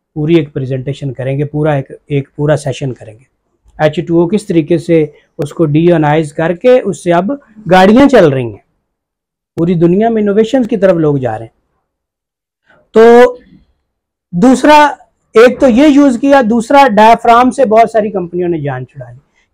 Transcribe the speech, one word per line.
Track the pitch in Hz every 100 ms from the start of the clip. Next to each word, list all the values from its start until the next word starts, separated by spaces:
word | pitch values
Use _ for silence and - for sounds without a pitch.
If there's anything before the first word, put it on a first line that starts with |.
| _ 156
पूरी | 151 170
एक | 151
presentation | 147 127 131 131 139 143
करेंगे, | 120 127 139 147
पूरा | 147 151 143
एक, | 131 - -
एक | 143 135 -
पूरा | 147 147
session | 143 - 135
करेंगे। | 120 113 107 _ _ _ _ _ - 156
एच | 151
टू | 165 165
ओ | 170
किस | 208 -
तरीके | 170 151 170
से | 160 165 147 _ _ -
उसको | 143 - 160
डीआयोनाइज | 151 170 170 147 151 156
करके | - 165 180 254 254
उससे | 202 - 175
अब | 170 196 285 _ _ -
गाड़ियां | 185 190 233 277
चल | 247 160
रही | 131 120
हैं, | 101 _ _ _ _ _ _ _ _ _ -
पूरी | 170 175
दुनिया | 170 185 226
में | 226
इनोवेशन | 208 202 220 269 233
की | 208
तरफ | 190 170
लोग | 151 143
जा | 123 110
रहे | 113
हैं। | _ _ _ _ _ _ _ _ _ _ _ _ _ _
तो | 220 233 240 247 - _ _ _ _ _ _ _ _ _ 175
दूसरा, | 240 247 302 302 294 - _ _ _ 220
एक | 247 -
तो | 269
ये | 226 302
यूज़ | 277 285 226
किया, | 277 277
दूसरा | 220 233 220 277 269
डायफ्राम | 208 220 233 233 233 254
से | - 240
बहुत | 220 220
सारी | 226 208
कंपनियों | 190 175 175 175
ने | 165
जान | 139 127 127
छुड़ा | 135 120
ली, | 127 _ _ _